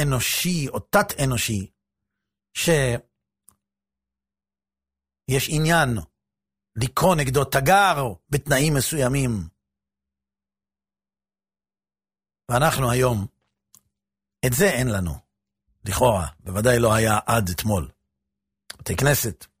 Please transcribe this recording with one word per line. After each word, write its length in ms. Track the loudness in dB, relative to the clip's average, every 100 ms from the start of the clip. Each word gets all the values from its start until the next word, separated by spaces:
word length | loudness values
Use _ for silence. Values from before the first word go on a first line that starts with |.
אנושי 680 | -2 0 -2 -2 -2 -4 -4
או 120 | -8
תת-אנושי, 920 | 0 0 0 -2 -2 -2 -4 -6 -8 _ _ _ _ _ _ _ _ -4
שיש 440 | 0 2 0 -4 -8 _ _ _ _ _ _ _ _ _ _ _ _ _ _ _ _ _ _ _ _ _ -4 -4 -2
עניין 400 | 0 2 2 2 -2 -8 _ _ _ _ _ _ -8
לקרוא 400 | -4 0 2 2
נגדו 280 | 2 0
תגר 680 | 0 0 4 4 4 0 -4 -8 -6
בתנאים 440 | -6 0 0 2
מסוימים. 720 | 0 -2 0 0 0 -2 -4 -8 _ _ _ _ _ _ _ _ _ _ _ _ _ _ _ _ _ _ _ _ _ _ _ _ _ _ _ _ _ -4
ואנחנו 400 | 0 0 0 0
היום, 360 | 2 0 0 -6 _ _ _ _ -20 _ _ _ _ _ -6 -2
את 60 |
זה 180 | 2 2
אין 180 | 2 0
לנו, 260 | -2 -4 -6 _ _ _ _ _ _
לכאורה, 420 | -6 2 2 2 -2 -10
בוודאי 380 | -8 0 2 4
לא 160 | 4
היה 240 | 4 2 2 0
עד 240 | 0 0
אתמול. 400 | -4 -2 -2 -4 _ _ _ _ _ _ _ -20 -14
בתי 180 | -8 0
כנסת, 500 | 2 2 -2 -8 -18 _